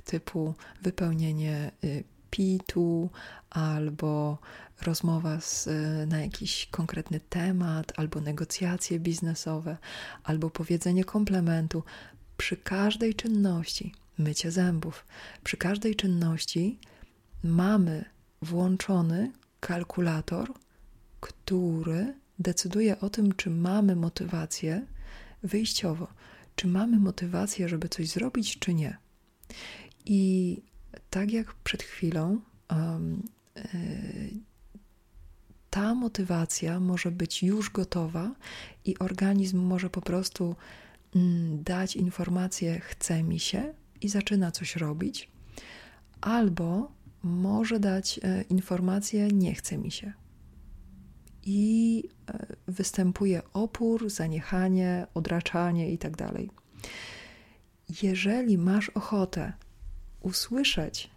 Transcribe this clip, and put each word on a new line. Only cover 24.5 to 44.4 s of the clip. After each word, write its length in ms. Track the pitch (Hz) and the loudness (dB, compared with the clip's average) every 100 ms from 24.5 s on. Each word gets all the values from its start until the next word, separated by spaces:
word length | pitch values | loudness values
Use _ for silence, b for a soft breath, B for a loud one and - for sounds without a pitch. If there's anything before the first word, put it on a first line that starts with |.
| - 160 170 269 B B B B B | -2 -2 -2 -4 B B B B B
wyjściowo, 640 | 185 208 220 - 185 160 175 B B B B - | -2 0 0 0 0 -2 -6 B B B B -2
czy 100 | 185 | 2
mamy 320 | 180 233 226 | 2 6 6
motywację, 720 | 196 180 175 175 202 - 170 | 6 2 -2 0 0 0 0
żeby 200 | 165 165 | 0 -2
coś 200 | - 160 | -2 -2
zrobić, 500 | - 254 254 208 - | -2 0 0 -2 -2
czy 160 | - | 0
nie. 220 | 170 151 - _ _ _ _ - B B B B - | 0 0 -6 _ _ _ _ -20 B B B B -14
I 580 | - 196 190 185 180 - - - - - - | 2 4 4 4 2 -2 -8 -20 -20 -20 -6
tak 220 | 185 208 | -2 0
jak 220 | 226 220 | 0 -4
przed 280 | - - - | -8 -6 -6
chwilą, 580 | - - 170 160 165 220 - - _ | -8 -4 -2 0 0 0 -4 -20 _
em, 540 | 160 165 165 165 170 220 - _ - | 0 0 -2 -4 -4 -6 -14 _ -16
e, 60 | 208 175 170 - - - - 214 214 _ - 202 - _ _ - - - - - _ | -8 -6 -6 -6 -8 -8 -8 -10 -14 _ -20 -20 -20 _ _ -20 -20 -20 -20 -20 _
ta 240 | 196 208 | 0 2
motywacja 880 | 247 233 226 185 170 165 - 165 175 | 2 0 -2 0 2 0 0 -2 0
może 300 | 180 180 180 | 2 2 0
być 320 | 175 165 - | -2 -2 0
już 280 | 180 214 202 | 2 2 0
gotowa 640 | 220 190 180 160 165 190 269 B B B B | -2 -2 -2 -2 -2 -4 -6 B B B B
i 140 | - 190 | -4 -2
organizm 600 | 185 185 196 196 190 185 | -2 2 4 4 4 2
może 320 | 180 180 185 | 2 2 0
po 100 | 185 | -4
prostu, 560 | 175 175 190 - 175 175 B B B B - 185 | -2 0 -2 -2 -2 -2 B B B B 0 4
mm, 460 | 180 170 165 156 | 4 4 0 -2
dać 340 | 160 180 190 208 | -2 -2 0 0
informację, 840 | 180 180 175 180 185 - 170 170 | 0 0 0 0 0 -2 -2 -2
chce 420 | - - - 165 | -6 -8 -2 0
mi 180 | 160 165 | 0 0
się 340 | - - 294 311 - - | -2 -2 -4 -8 -20 -6
i 80 | 202 | -2
zaczyna 420 | 202 202 202 | 0 2 2